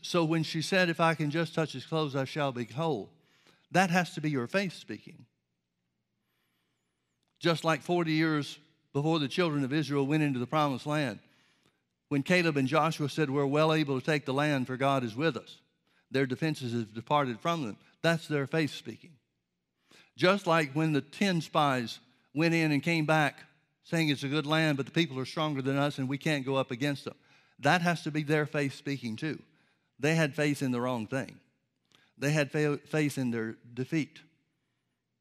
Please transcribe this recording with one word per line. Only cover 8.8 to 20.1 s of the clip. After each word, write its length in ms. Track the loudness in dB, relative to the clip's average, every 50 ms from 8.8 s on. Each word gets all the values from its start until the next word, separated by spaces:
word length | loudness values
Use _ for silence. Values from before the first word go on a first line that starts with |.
| _ _ -4
before 260 | -2 0 2 2 0
the 80 | 0 -2
children 360 | 0 0 0 0 0 0 0
of 100 | 0 0
Israel 340 | -2 -2 0 0 0 0 2
went 160 | 2 2 2
into 160 | 2 0 -2
the 80 | -4 -2
promised 380 | 0 0 0 0 -2 -4 -4
land, 340 | -4 -4 -2 -2 -4 -6 -8 -12 _ _ _ _ _ _ _ _ _ _ _ _ _ _ _ _ -4
when 160 | -2 -2 2
Caleb 340 | 4 4 4 4 4 2 2
and 100 | 2 2
Joshua 420 | 2 2 2 2 0 -2 -4 -4
said, 200 | -2 -2 -2 0
"We're 160 | 0 0 0
well 280 | 2 2 2 4 4 4
able 260 | 2 0 0 -2 -2
to 60 | 0
take 200 | 0 -2 -2 -2
the 80 | -2 -2
land, 320 | 0 0 2 0 0 -2 -2
for 100 | -2 0
God 260 | 2 2 2 2 0
is 120 | -2 -4
with 200 | -2 -2 -2 -2
us," 240 | -4 -6 -14 -18 -20 _ _ _ _ _ _ _ _ _ _
their 160 | -2 0 0
defenses 460 | 0 0 -2 -2 -2 -2 -2 -4 -4 -2
have 200 | -2 -4 -4 -8
departed 460 | -10 -4 0 2 2 2 0 -2 -4
from 220 | -2 -2 -2 -2 -4
them. 140 | -6 -8 -10 _ _ _ _
That's 280 | 0 2 2 0 0 -4
their 180 | -4 -4 -2 -2
faith 260 | 0 0 0 -2 -4
speaking. 440 | -8 -14 -14 -16 -16 -18 -20 -20 _ _ _ _ _ _ _ _ _ _ _ _ _ _ _ -20 -20 -20 _